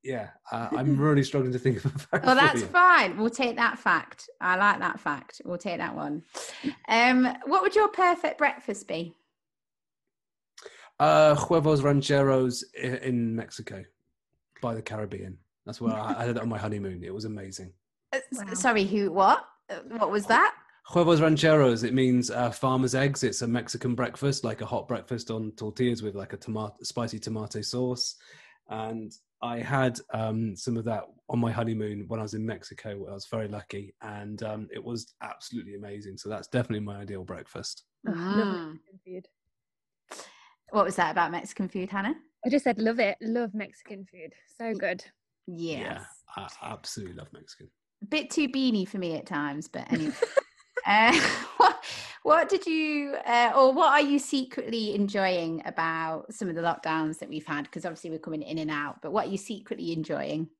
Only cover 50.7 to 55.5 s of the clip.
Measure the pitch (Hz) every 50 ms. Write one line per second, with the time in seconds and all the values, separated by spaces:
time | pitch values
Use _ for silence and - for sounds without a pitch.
50.7 | _ - - - 202 214 226 233 339 320 - - - - - - - - 330 -
51.7 | - - - - - - - - - - _ - 302 330 330 - 392 370 381 349
52.7 | 320 320 311 302 302 294 285 285 277 - - - 240 240 240 233 - 269 269 262
53.7 | 262 294 359 302 269 294 294 277 285 285 269 - - 277 262 262 - - - 220
54.7 | 226 233 220 208 - 202 202 196 196 202 190 190 185 175 170 165